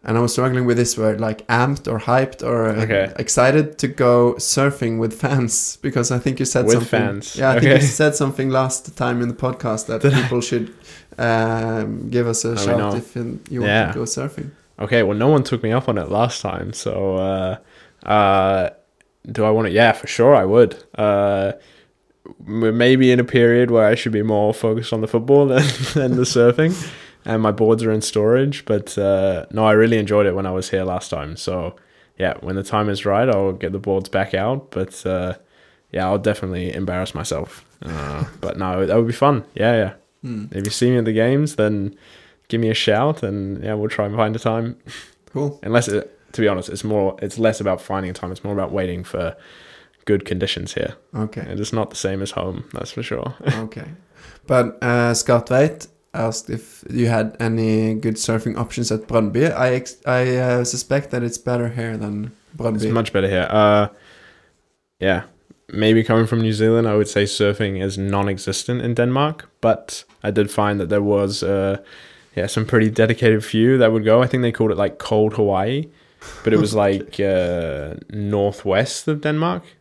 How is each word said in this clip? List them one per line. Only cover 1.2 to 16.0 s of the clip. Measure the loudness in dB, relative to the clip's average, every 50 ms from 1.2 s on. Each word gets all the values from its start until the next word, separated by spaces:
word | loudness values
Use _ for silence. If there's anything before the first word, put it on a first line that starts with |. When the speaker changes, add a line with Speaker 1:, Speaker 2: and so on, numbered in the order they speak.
Speaker 1:
like, | -4 -4 -4 -8 -4 -2
amped | 0 2 2 0 -2 -4 -4 -6
or | -6 -4
hyped | -2 0 2 2 2 0 -4 -8 -4
or, | -2 0 0 0 0
uh, | 0 -2 0
Speaker 2:
Okay. | 0 2 0 0 -2 -4 -8
Speaker 1:
excited | -4 -2 2 4 4 6 6 4 2 2 -4 -4
to | -6 -6
go | -2 2 4 4 6 6 4 4 2
surfing | 0 -4 -2 0 2 2 0 0 0 -4 -2 -2 -2
with | -2 -4 -4 -4
fans, | -2 0 0 0 0 0 -2 -2 -4 -4 -8 _
because | -6 -2 -2 0 0 0
I | -2 0
think | 0 -2 -2 -2
you | -4
said | 0 0 2 4
Speaker 2:
With | 4 4
Speaker 1:
something. | 4 2 0 0 0
Speaker 2:
fans. | 0 0 -4 -6 -10 -10 -6
Speaker 1:
Yeah, | 0 2 4
I | 4 6
think | 6 6
Speaker 2:
Okay. | 6 6
Speaker 1:
you | 6
said | 4 2 2 2 2 2
something | 2 -2 -2 -2 -2 -2 0
last | 0 0 0 0 -4 -6 -10 -12 -8
time | -4 -4 -2 -2 -2
in | -2 -4
the | -4
podcast | -4 -4 -4 -4 -4 -4 -4 -4 -4 -4
that | -6 -6 2
Speaker 2:
<laughs> | 2
Did | 2 2
I? | 4
Speaker 1:
people | 0 0 -2 -2
should, | -2 -2 -2 -4 -4 -6 -10 -20 -20 -20 -20 -20 -20 _ -8 -4
um, | -2 0 0 2 0 0 -2 -2 -2 -4 -4 -4 -4 -6 -6 -8 -8 -4
give | -2 -2 0
us | 0 -2 -2 -2
a | -4
Speaker 2:
Let | -2 -2
me | 0
Speaker 1:
shout | 0 0 0
Speaker 2:
know. | 0 -2 -4
Speaker 1:
if | -4 -8 -8 -10
in, | -10 -8 -8 -10 -12 -12 -10
you | -6 -2
want | 0 2
Speaker 2:
Yeah. | 2 2 2 0
Speaker 1:
to | -2 -6
go | -6
surfing. | -6 -6 -6 -6 -8 -8 -10 -14 -14 -14 _ _ _ _ -8
Speaker 2:
Okay, | -4 2 2 4
well, | 4 4 2
no | 2 4 4
one | 4 4
took | 2 0 -4 -2
me | -2 0
up | 0 0 0 0
on | -2
it | -2